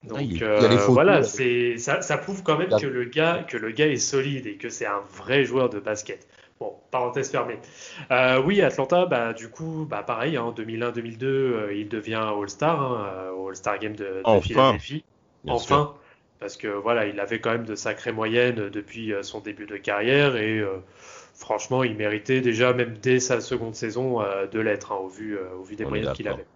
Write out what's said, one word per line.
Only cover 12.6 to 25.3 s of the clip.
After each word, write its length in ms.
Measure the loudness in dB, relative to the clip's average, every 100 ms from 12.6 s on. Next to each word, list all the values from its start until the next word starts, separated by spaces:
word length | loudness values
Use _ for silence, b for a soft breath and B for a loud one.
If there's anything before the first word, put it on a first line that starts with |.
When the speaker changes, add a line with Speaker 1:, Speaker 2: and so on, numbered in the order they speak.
| 0 0
Speaker 1:
hein, 260 | -2 -4 -6
euh, 180 | -8 -8
au 160 | -8 -8
All-Star 300 | -6 -4 -4
Game 180 | -4 -6
de, 80 |
de 160 | -6 -2
Speaker 2:
Enfin. 160 | 4 4
Speaker 1:
Philadelphie. 640 | 4 4 4 4 -4 -10 _ _ _ _
Speaker 2:
Bien 100 | -4
Speaker 1:
Enfin, 100 | -4
Speaker 2:
sûr. 340 | 2 2 2 b b b _ _
Speaker 1:
parce 180 | -14 -8
que, 120 | -6
voilà, 380 | -4 0 2 0
il 120 | -2
avait 220 | -4 -2
quand 100 | 0
même 160 | -2 -4
de 80 |
sacrées 380 | -6 -6 -6 -6
moyennes 560 | -4 0 2 2 2 -4
depuis, 440 | -6 -10 -10 -4
euh, 100 | -4
son 180 | -6 -10
début 260 | -12 -12 -12
de 100 | -8
carrière 600 | -2 0 4 4 4 2
et, 240 | 0 0
euh, 160 | -2 -4 -12 B B B B
franchement, 480 | _ -4 -4 0 0
il 140 | 0 0
méritait 440 | -2 -2 0 2
déjà, 320 | 2 4 4
même 240 | 4 0 -2
dès 160 | 2 2
sa 220 | 4 -2
seconde 340 | 0 -4 -4
saison, 480 | -6 -6 -4 -2 0
euh, 240 | -2 -2 -4
de 140 | -2
l'être, 320 | 0 -2 -2
hein, 60 | -6
au 60 | -6
vu, 280 | -10 -8